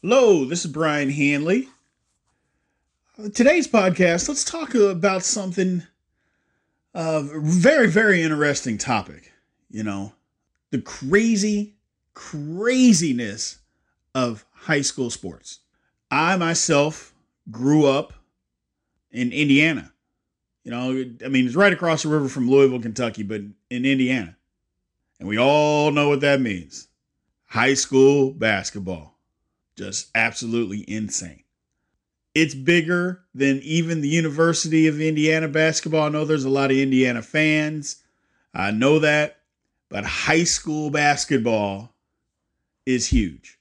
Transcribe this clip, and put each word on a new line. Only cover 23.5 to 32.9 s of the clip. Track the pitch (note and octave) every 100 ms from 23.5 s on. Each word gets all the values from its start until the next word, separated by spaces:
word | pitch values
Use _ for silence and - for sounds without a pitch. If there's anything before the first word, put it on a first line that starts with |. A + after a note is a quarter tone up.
| G#2 _
in | B2+
Indiana. | C3 C3+ B2+ B2+ F2 F2 _ _ _ _ _ _ _ _
And | F#2
we | G#2+
all | B2+ D3+ D3+ D3+ D3+
know | D3 D3
what | C#3+
that | C#3+ C#3
means. | B2 F#2 D#2+ - - _ _ _ _ _ _
High | A2+ B2
school | C3+ - C3+ C3+ C#3+ C3+
basketball. | C#3 A2 G2+ F#2 G#2 F#2 F2 D2 _ _ _ _ _ _ -
Just | F#2+ - -
absolutely | - A2+ A2+ A#2+ A#2 G#2+ G#2 -
insane. | G#2+ G#2+ - F2+ D2 _ _ _ _ _ _ _ _ _
It's | D#3 D#3
bigger | C3+ C3 F3 D#3+